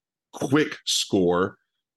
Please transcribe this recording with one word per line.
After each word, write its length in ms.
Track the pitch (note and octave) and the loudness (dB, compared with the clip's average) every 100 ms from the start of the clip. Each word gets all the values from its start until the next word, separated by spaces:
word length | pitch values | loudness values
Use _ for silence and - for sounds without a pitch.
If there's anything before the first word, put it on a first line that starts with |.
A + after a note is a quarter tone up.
| _ _ _ | _ _ _
quick 420 | - - D3+ C#3+ - - | -8 0 0 0 -4 -4
score, 720 | - - G2+ F2 F2 F#2+ - _ _ _ | -4 0 2 2 2 0 -4 _ _ _